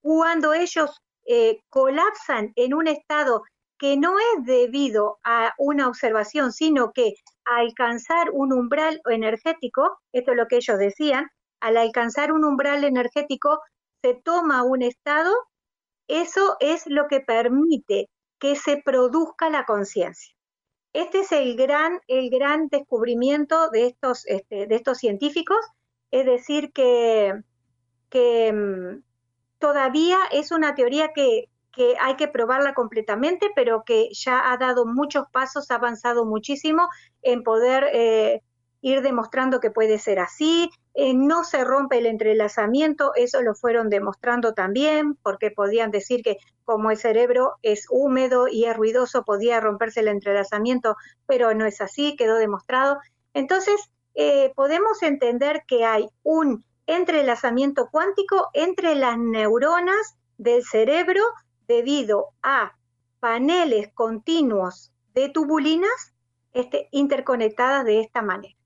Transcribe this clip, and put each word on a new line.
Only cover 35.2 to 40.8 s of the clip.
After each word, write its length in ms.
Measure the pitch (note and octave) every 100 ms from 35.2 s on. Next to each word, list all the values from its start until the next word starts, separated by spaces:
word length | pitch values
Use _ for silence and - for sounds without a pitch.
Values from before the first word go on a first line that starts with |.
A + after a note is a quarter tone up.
| C#4
pasos, 400 | C4 C4 D4 C#4+
ha 20 |
avanzado 500 | A#3+ A#3+ A3+ A#3+ A#3+
muchísimo 640 | A3+ G#3+ G#3+ C#4+ D#4 D#4 F4 - _ _
en 200 | C4 A#3+
poder, 440 | A#3 A3 B3 C4 C#4
eh, 500 | A#3 A3+ A3 A3 A3+ _ _ _ _
ir 220 | C4+ C4+
demostrando 560 | C4+ B3 A3 - C4 B3+
que 140 | A3+
puede 260 | G#3 A3 G#3+
ser 220 | - G3
así. 500 | F3+ - D#4 E4 E4+ _